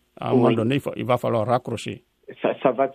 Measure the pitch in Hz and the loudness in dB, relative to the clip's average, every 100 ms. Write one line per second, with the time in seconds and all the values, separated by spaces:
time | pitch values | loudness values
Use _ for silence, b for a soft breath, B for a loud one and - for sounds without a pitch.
0 | _ - 123 123 120 117 113 143 - - | _ -10 0 4 4 4 2 0 -2 -4
1 | 113 123 120 117 107 123 - 110 - 104 | -2 0 0 0 0 0 -2 -8 -8 -12
2 | _ _ - - - 117 135 120 135 | _ _ -20 -4 -4 0 0 0 -2